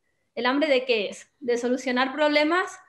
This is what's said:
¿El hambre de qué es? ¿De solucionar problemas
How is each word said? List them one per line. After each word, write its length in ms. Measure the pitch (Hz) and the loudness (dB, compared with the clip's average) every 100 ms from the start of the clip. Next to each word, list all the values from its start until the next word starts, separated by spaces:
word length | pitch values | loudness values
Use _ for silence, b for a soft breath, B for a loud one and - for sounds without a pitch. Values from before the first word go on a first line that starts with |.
| _ _ _ - | _ _ _ -4
¿El 100 | 247 | 0
hambre 220 | 277 311 | 2 2
de 160 | 262 | 2
qué 240 | 254 226 190 | 2 -2 -2
es? 200 | 208 - _ | -8 -18 _
¿De 180 | 240 240 | -4 -2
solucionar 540 | 247 262 269 247 262 | 0 -2 -2 -2 -2
problemas 680 | 285 302 294 302 349 370 - | 0 2 4 2 0 -2 -8